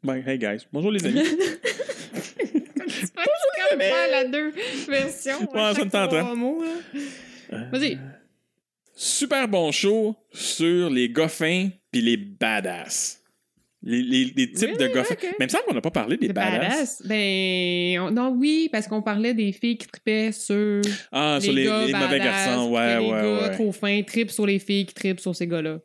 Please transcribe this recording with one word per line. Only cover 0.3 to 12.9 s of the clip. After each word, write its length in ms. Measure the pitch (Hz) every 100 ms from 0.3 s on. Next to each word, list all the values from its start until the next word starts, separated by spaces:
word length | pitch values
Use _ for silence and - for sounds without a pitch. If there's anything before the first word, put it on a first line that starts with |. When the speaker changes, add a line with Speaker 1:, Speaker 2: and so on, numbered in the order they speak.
| 135
Speaker 1:
guys. 280 | 110 104 -
Bonjour, 180 | 139 185
les 120 | 214 175
amis. 160 | 247
Speaker 2:
<laughs> 60 | 320 330 359 311 - - - - - - - - 339 311 - - 359
C'est 240 | - 185
pas 100 | 381
Speaker 1:
Bonjour, 260 | 349 622 698 -
les 140 | 740
Speaker 2:
comme 100 | 370
Speaker 1:
amis. 100 | -
Speaker 2:
faire 200 | - -
la 140 | 269
deux 280 | 254 277 302 311 466 269 -
versions, 640 | 277 269 - 269 277 -
Speaker 1:
Ouais, 80 | 262
Speaker 2:
à 120 | 214
Speaker 1:
ça 40 | 214
Speaker 2:
chaque 40 | 214
Speaker 1:
me 40 |
tente, 220 | 208 196
hein. 80 | 160
Speaker 2:
trois 120 | -
mots, 280 | 240 247 320
là. 80 | 330 339 - 277 277 - - - -
Speaker 1:
Euh, 120 | 113 120
Speaker 2:
Vas-y. 260 | 131 143 135 - - _ _ _ _ _ _ _
Speaker 1:
super 540 | - - - 277 277 247
bon 220 | 196 160
show 440 | 139 196 220 214 220 _
sur 580 | - - - 165 175 175
les 180 | 127 123
gars 180 | 120 160
fins 400 | - 160 180 190 180 _
pis 100 | 127
les 160 | 117 117
badass. 1040 | 101 98 113 107 95 87 82